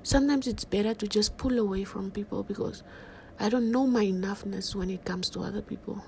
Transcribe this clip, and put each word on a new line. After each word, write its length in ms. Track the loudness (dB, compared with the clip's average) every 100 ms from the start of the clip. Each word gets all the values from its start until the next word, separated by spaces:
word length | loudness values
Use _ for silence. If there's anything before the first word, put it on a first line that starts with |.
sometimes 440 | 4 4 6 4 0
it's 180 | -4
better 300 | 0 2 2
to 120 | 0 0
just 300 | 2 2 0
pull 220 | 0 2
away 260 | 2 0
from 260 | -4 -4 -6
people 320 | -6 -4 -4
because 400 | -4 -4 -4 -6 -14 -18 -16 -18 -18 -2
I 100 | 2
don't 220 | 4 4
know 160 | 4 4
my 180 | 6
enoughness 680 | 4 2 -2 -4 -4 -4 -4
when 160 | -2 -2
it 140 | -2
comes 260 | -4 -2 -4
to 100 | -4
other 220 | -4 -4
people. 400 | -6 -8 -8 -8